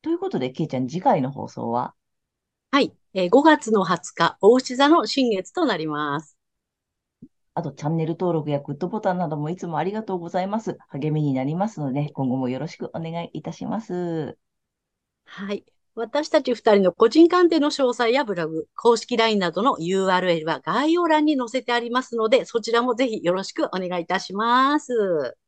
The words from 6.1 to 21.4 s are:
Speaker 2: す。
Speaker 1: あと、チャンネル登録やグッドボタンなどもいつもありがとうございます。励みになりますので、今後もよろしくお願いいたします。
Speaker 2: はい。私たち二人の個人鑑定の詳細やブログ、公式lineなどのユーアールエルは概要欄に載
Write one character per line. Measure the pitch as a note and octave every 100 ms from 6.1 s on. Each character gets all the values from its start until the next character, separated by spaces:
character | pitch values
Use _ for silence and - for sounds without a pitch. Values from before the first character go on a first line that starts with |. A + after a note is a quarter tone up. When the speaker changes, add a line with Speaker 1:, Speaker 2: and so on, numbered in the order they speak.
| C#3+
Speaker 2:
す。 | D3+ _ _ _ _ _ _ _ _ _ - _ _
Speaker 1:
あ | -
と、 | D#3+
チ | C#3
ャ | -
ン | E3
ネ | D#3+
ル |
登 | E3 F#3
録 | E3 D3
や | C#3+
グ | C#3+
ッ | C#3+
ド | F3+
ボ | G#3+
タ | G3+
ン | F3+
な | E3
ど | D3+
も | D3+
い | F3+
つ | F3
も | D#3
あ |
り | F3
が | G#3+
と | A3
う | F#3
ご | E3+
ざ | F#3
い | F#3+
ま | G#3+
す。 | G#3 - _
励 | C#3 D3+
み | D3+
に | D3
な | C3
り | C3+
ま | E3 G#3+
す | D#3+
の | C#3+
で、 | C3+ D3
今 | - C3
後 | C3
も | B2+
よ | C3
ろ | D3+
し | -
く | -
お | -
願 | E3 E3
い | E3+
い | D#3+
た | D#3+
し | E3 E3+
ま | G3+
す。 | A3 F3+ F3 D#3+ C#3+ - _ _ _ _ _ _ _ _
Speaker 2:
は | _ - G3
い。 | G3+ _ _ _
私 | - A3+ C#4+ D#4
た | D#4
ち | C4
二 | A#3 -
人 | G3+
の | F#3+
個 | - A#3
人 | D4+ E4
鑑 | F4+ F4
定 | D#4+
の | D4
詳 | - B3+
細 | A#3+ A#3
や | B3+
ブ | A#3+
ロ | F3 D#3+
グ、 | D#3+ -
公 | - A#3 A3+
式 | - A#3
line | A3+ G#3
な | F3+
ど | E3+
の | B3 D3
ユ | E3 F#3+ F#3+
ー |
ア | F#3
ー |
ル | F#3
エ | E3+
ル | D#3
は | C#3+
概 | - G#3 D4+
要 | F4 E4+
欄 | D4+ D4+
に |
載 | C#4